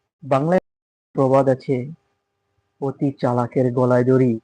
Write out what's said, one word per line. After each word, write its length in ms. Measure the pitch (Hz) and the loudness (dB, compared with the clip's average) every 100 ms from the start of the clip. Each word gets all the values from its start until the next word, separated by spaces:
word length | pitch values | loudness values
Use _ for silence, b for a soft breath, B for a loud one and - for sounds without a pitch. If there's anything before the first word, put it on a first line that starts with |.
| _ _ | _ _
বাংলায় 360 | 135 135 156 185 - _ _ _ _ | -4 -2 0 -2 -4 _ _ _ _
প্রবাদ 360 | - 131 135 135 | -2 2 2 2
আছে, 280 | 127 - 127 131 165 _ _ _ _ _ _ _ - | 0 -2 -6 -6 -16 _ _ _ _ _ _ _ -10
"অতি 320 | 139 131 143 135 | -10 -4 -6 -4
চালাকের 520 | 131 123 120 143 127 | -4 -2 -2 -2 -2
গলায় 320 | 123 123 123 | 0 2 2
দড়ি।" 340 | 127 131 127 113 | 2 2 2 -2